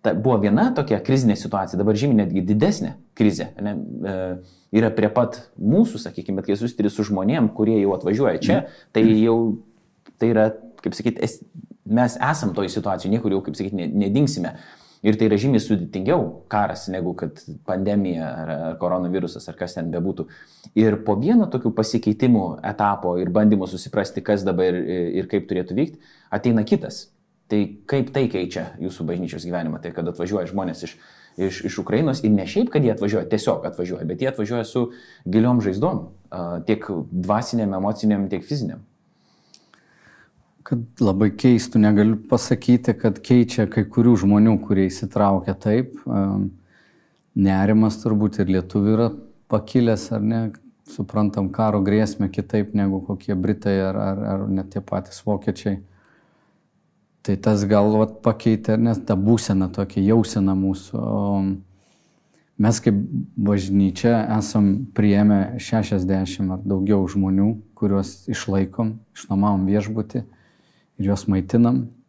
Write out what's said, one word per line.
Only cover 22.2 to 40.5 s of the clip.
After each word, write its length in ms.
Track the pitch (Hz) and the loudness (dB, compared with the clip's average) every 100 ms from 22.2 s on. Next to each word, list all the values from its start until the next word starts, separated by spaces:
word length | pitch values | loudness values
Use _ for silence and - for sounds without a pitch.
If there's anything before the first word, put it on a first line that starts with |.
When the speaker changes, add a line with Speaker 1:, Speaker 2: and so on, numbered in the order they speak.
| 127 117 92 - | 4 4 2 -6
Speaker 1:
etapo 480 | - 104 104 98 90 87 | -8 -2 0 0 -2 -2
ir 80 | 92 | 0
bandymo 400 | 92 107 104 92 | 4 4 4 0
susiprasti, 560 | 90 - 104 98 - | -8 -6 -4 -4 -6
kas 220 | 90 104 95 | -2 0 0
dabar 240 | 90 92 | 0 0
ir, 380 | 90 80 90 85 92 | 0 -4 -4 -2 -4
ir 80 | 92 | -2
kaip 160 | 101 - | -4 -2
turėtų 260 | 90 90 95 | -6 -4 -2
vykt, 220 | 156 - _ _ _ | -4 -6 _ _ _
ateina 320 | 104 123 113 | -2 0 0
kitas. 460 | 107 208 - - - _ _ _ _ | 2 0 -2 -14 -18 _ _ _ _
Tai 80 | 107 98 - | -2 -2 -6
kaip 300 | - 139 139 139 | -4 -2 -2 -2
tai 80 | 123 | -2
keičia 380 | 98 87 90 87 - | -2 -6 -6 -10 -8
jūsų 240 | 90 - | -10 -8
bažnyčios 400 | 82 87 87 85 | -6 -6 -6 -8
gyvenimą, 380 | 85 87 80 78 | -8 -6 -6 -8
tai 80 | 87 | -8
kad 160 | 90 82 | -6 -8
atvažiuoja 400 | 85 87 101 87 | -6 -4 -4 -4
žmonės 380 | 95 92 80 85 | -6 -6 -8 -12
iš, 100 | - - - - - | -16 -20 -20 -20 -6
iš, 240 | 95 90 - | -6 -4 -8
iš 100 | - | -8
Ukrainos 420 | 90 107 156 - | -2 0 0 0
ir 80 | 107 | 2
ne 140 | 104 92 | 2 0
šiaip, 220 | 202 240 | -2 0
kad 80 | 151 | 2
jie 140 | 127 | 0
atvažiuoja, 340 | 107 104 107 - | 0 0 -2 -2
tiesiog 400 | 107 - - - | -2 0 -2 -4
atvažiuoja, 400 | - 90 90 82 | -6 -6 -6 -8
bet 160 | 87 | -4
jie 60 | 131 | -4
atvažiuoja 320 | 135 104 120 | -4 -4 -4
su 220 | 110 131 120 - - - - | -4 -2 -4 -6 -20 -14 -2
giliom 320 | 104 120 123 | 2 4 2
žaizdom, 460 | 101 92 156 170 - - _ | 0 0 -2 -2 -10 -20 _
a, 140 | 92 87 87 | -10 -8 -8
tiek 240 | 87 107 - 90 71 | -2 -2 -2 -8 -6
dvasiniam, 640 | 90 90 104 120 117 104 95 | -6 0 0 0 -2 -2 -2
emociniam, 480 | 101 107 110 104 98 | -4 0 0 2 0
tiek 160 | 92 - | -4 -6
fiziniam? 320 | 147 113 - 101 _ _ _ _ _ _ - _ _ _ _ _ _ _ _ _ | -6 -6 -10 -18 _ _ _ _ _ _ -20 _ _ _ _ _ _ _ _ _